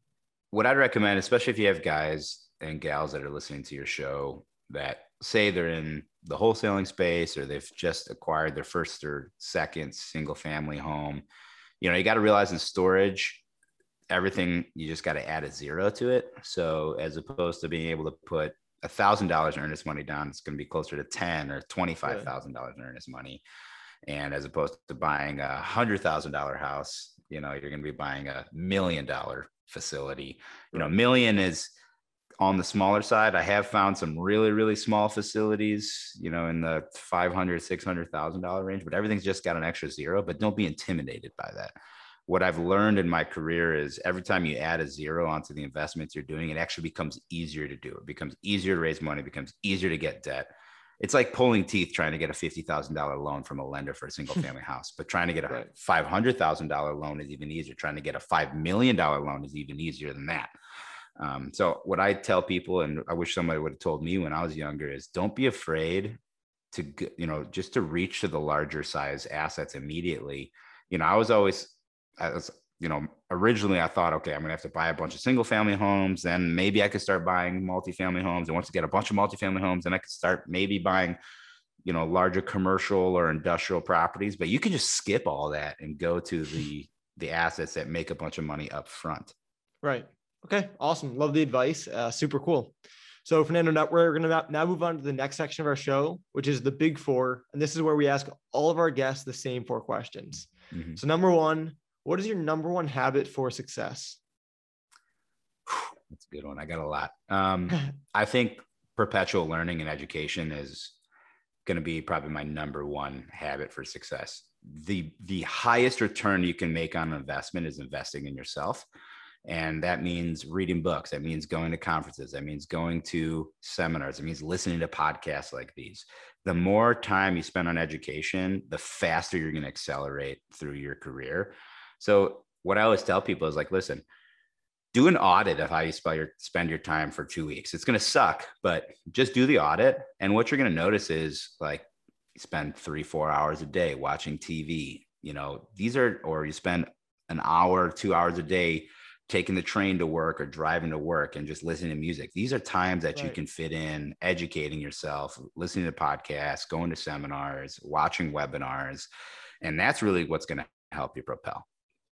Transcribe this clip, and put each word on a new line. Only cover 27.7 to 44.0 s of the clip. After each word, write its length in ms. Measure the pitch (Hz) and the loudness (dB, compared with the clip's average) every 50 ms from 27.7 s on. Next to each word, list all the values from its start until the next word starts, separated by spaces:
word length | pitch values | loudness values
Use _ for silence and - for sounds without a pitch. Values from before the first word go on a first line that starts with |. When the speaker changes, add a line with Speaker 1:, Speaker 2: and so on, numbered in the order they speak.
| 73 73 73 | -10 -8 -8
Speaker 1:
be 80 | 76 | -8
buying 380 | 71 65 71 71 67 69 69 69 | -8 -6 -6 -6 -6 -6 -8 -8
a 160 | 67 67 - - - | -8 -10 -10 -12 -10
million 520 | 76 87 92 98 98 95 90 85 76 69 | -6 -2 0 2 2 2 2 0 0 -2
dollar 420 | 69 69 - - - 64 65 69 - _ _ _ - | -4 -4 -4 -6 -6 -8 -10 -12 -14 _ _ _ -16
facility. 720 | - 69 67 - - 71 69 69 69 71 69 65 64 - - - - - - - | -12 -10 -8 -6 -6 -6 -6 -6 -8 -8 -10 -12 -14 -16 -18 -20 -20 -20 -18 -8
You 80 | - 80 | -4 -2
know, 60 | 78 | 0
Speaker 2:
Right. 80 | 76 82 | 2 4
Speaker 1:
million 460 | 101 120 123 127 127 123 113 107 101 | 6 8 8 8 8 8 8 6 6
is 300 | 95 92 80 78 - - - _ - _ _ _ _ _ _ _ _ _ - - | 4 4 2 -2 -6 -10 -12 _ -20 _ _ _ _ _ _ _ _ _ -2 2
on 180 | 95 95 98 92 | 2 4 4 2
the 60 | 87 | 0
smaller 400 | - - 104 95 95 101 104 107 | 0 2 4 4 6 6 4 4
side. 320 | - 120 107 107 110 92 | 4 4 6 6 6 6
I 80 | 90 82 | 4 4
have 240 | 95 101 104 98 - | 4 4 2 2 4
found 280 | - 107 98 98 98 | 4 4 4 4 4
some 220 | - - 80 78 78 | 2 -2 -4 -2 -2
really, 320 | 87 95 104 107 110 110 | 2 2 4 6 6 6
really 260 | 104 107 110 110 107 | 6 4 4 4 2
small 320 | 104 - - 107 104 104 107 | 2 0 2 4 4 4 2
facilities, 1120 | - 107 104 - - 107 107 107 107 104 107 107 107 104 104 - - - - - - - | 2 -2 -4 -2 0 0 2 2 2 2 2 0 0 0 -2 -6 -8 -8 -10 -14 -12 -10
you 120 | 87 82 | -6 -4
know, 160 | 82 85 85 82 | -2 -2 0 0
in 120 | 82 82 | 0 0
the 220 | 80 82 80 78 76 - - | 0 0 0 0 -2 -6 -10
five 360 | - - - - 87 87 90 87 | -18 -6 -2 2 2 2 2 2
hundred, 260 | 95 92 90 87 82 | 2 0 0 0 -2
six 220 | - - 92 87 - | -2 -4 -6 -4 -2
hundred 280 | 98 90 85 85 82 | -2 -2 -2 -4 -4
thousand 300 | - 76 78 80 82 92 | -4 -4 -4 -4 -4 -4
dollar 220 | 90 87 90 95 95 | -4 -4 -4 -4 -4
range, 200 | 95 95 98 85 | -4 -6 -6 -6
but 120 | 78 78 | -4 -2
everything's 280 | 92 104 107 107 101 92 | 0 0 0 0 0 0
just 200 | 98 95 - - | -2 -2 -2 -2
got 140 | 90 85 82 | -2 -2 0
an 60 | 80 | 0
extra 260 | 82 85 - - 73 | -2 -4 -4 -6 -8
zero, 340 | - - 73 76 87 98 98 | -8 -6 -4 -2 0 0 0
but 160 | 92 85 71 | -2 -2 -2
don't 180 | 110 107 104 107 | 0 0 0 0
be 80 | 104 | 0
intimidated 680 | 82 78 - - - 92 80 71 65 - - - - - - | -2 -2 -4 -6 -4 -4 -2 -4 -6 -8 -10 -14 -14 -12 -12
by 140 | - 50 50 | -12 -10 -10
that. 160 | 50 50 50 - - - - - - - - - _ _ | -10 -12 -12 -14 -18 -20 -20 -20 -20 -20 -20 -20 _ _
What 160 | - 87 92 | 0 2 4
I've 160 | 92 92 85 82 | 4 4 2 2
learned 400 | 85 87 95 98 104 107 104 101 | 2 4 4 6 6 6 6 4
in 100 | 90 85 | 4 4
my 160 | 85 82 80 | 2 2 0
career 520 | - - 87 78 80 85 85 85 82 80 | 0 -4 -6 -4 -2 0 2 2 2 2
is 240 | 76 73 69 65 - | 0 0 -4 -6 -4